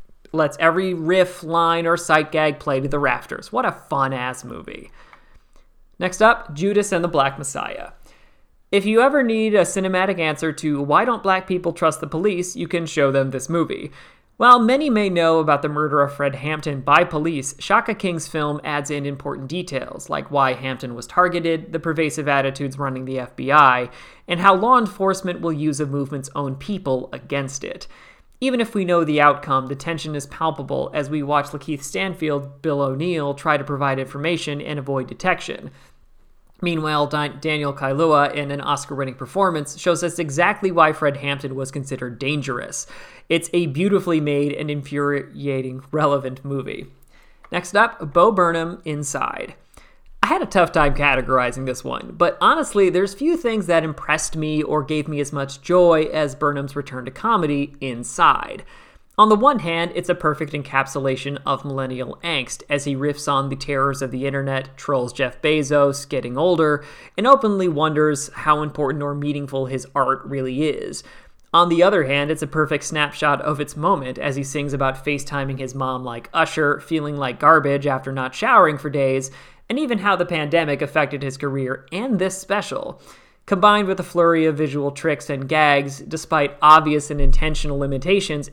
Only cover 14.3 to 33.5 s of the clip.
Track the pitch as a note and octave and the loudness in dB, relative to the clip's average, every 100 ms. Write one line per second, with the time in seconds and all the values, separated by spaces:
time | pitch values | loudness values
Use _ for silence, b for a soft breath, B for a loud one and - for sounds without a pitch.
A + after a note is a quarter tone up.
14.3 | - A#3+ B3 A3+ C4+ D4+ G#3+ G3+ E3+ E3 | 4 8 8 6 2 2 0 2 2 4
15.3 | D#3+ D#3 C#3+ D3 D3 D3+ D3 C#3 - C#3+ | 4 4 2 0 -2 0 2 0 0 -4
16.3 | C3+ C#3+ D#3 D3 C#3 C3 D3+ F3 D#3 D#3+ | -4 -6 -6 -6 -4 4 6 4 0 -2
17.3 | D3+ C3 - - G#3 A3+ G#3 F#3+ E3+ - | -4 -6 -8 0 0 0 -4 -4 -4 -6
18.3 | D#3+ D3 D3 - D3 C#3+ C#3+ C#3+ C#3 C#3+ | -4 -4 -4 -6 -6 -4 -6 -6 -6 -8
19.3 | C#3 C3+ F3 - C3+ - - - - - | -10 -8 -8 -6 -8 -8 -12 -8 -8 -2
20.3 | C#3+ C3 B2 C3 B2+ B2+ A#2+ A#2+ - F3+ | 0 0 0 -6 -8 -10 -12 -4 2 2
21.3 | E3+ E3 D#3+ D3+ D#3+ E3 D#3 D3+ D3+ D3 | 2 -2 -2 -4 -6 -4 -2 -2 -2 0
22.3 | C#3 C3+ C3+ C#3+ C3+ C#3 C3 C3 C3 A#2+ | 0 0 -4 -6 -6 -6 -6 -8 -8 -8
23.3 | - C3 D3 C#3 B2+ B2 B B B - | -6 4 8 8 6 0 B B B -6
24.3 | F3 F#3+ F#3+ A3+ B3+ G#3+ - F#3+ F#3+ F3+ | 2 4 4 6 4 2 0 0 0 -4
25.3 | F3 E3 D3+ D3+ C#3+ D3 C#3+ C#3 C#3+ C3+ | -4 -4 -2 -2 -2 -2 -4 -4 -8 -8
26.3 | - C#3 C3+ - G3 C#3+ B2+ - C3 C3+ | -6 -6 -6 -6 -6 -2 -2 -4 -12 -6
27.3 | C#3 C3+ - - - - B B B B | -6 -4 -8 -10 -12 -16 B B B B
28.3 | - C4 B3 A#3 G#3 F3+ F3 D#3 D3 D3 | -6 -2 0 -2 -2 2 2 2 4 4
29.3 | C#3 - C3+ C3 C3+ E3+ D#3+ D#3 D3 C#3 | 4 0 -2 -2 -6 -6 -6 -6 -8 -8
30.3 | - D#3+ D3+ C3+ C#3 C3+ D3+ C3+ D3+ C#3 | -4 -4 -4 -6 -4 -4 -6 -4 -4 0
31.3 | D3 C#3+ D3 - C#3+ - G3 F#3+ F3+ D#3 | -2 -2 -8 -8 -8 -6 -4 -4 -4 -4
32.3 | C#3+ C#3 - D#3+ C#3+ C3+ C3+ F3 E3+ C#3+ | -4 -6 -6 -2 0 0 -2 -2 -2 -4
33.3 | C#3 E3 | -2 0